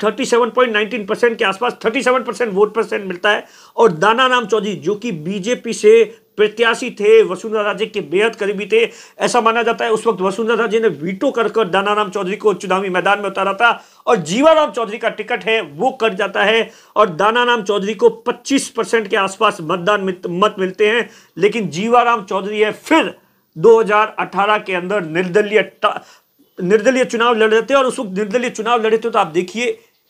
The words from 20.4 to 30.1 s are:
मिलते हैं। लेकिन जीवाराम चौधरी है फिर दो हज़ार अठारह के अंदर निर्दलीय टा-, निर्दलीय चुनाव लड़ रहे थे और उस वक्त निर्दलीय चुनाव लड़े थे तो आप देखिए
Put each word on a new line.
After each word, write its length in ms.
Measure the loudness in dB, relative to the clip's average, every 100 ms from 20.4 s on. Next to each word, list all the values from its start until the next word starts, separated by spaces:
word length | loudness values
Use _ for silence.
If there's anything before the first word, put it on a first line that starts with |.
| 0 0
मिलते 280 | -6 0 0
हैं। 220 | 0 -4 -10 _ -2
लेकिन 320 | 0 0 -4
जीवाराम 560 | -4 2 2 4 0 -2
चौधरी 340 | -6 -4 -2
है 120 | -2
फिर 420 | -2 0 2 2 -6 _ _ _ 2
दो 220 | 6 6
हज़ार 360 | 4 2 0 -2
अठारह 380 | -6 -2 0 0
के 160 | -2
अंदर 300 | -6 -2 -4
निर्दलीय 580 | -4 -4 0 0 2 0
टा-, 380 | 0 -2 -2 -2 -12 -20 _ _ _ -8
निर्दलीय 420 | 0 2 4 2 0
चुनाव 300 | 0 0 2
लड़ 160 | 2
रहे 100 | 2
थे 120 | 2
और 120 | 2 2
उस 140 | -2
वक्त 120 | -6
निर्दलीय 380 | -6 -4 -2 -4
चुनाव 360 | -6 -2 0 2
लड़े 120 | 0
थे 120 | 0
तो 100 | -2
आप 80 | 0
देखिए 520 | -2 -4 -4 -6 -6 _ _ _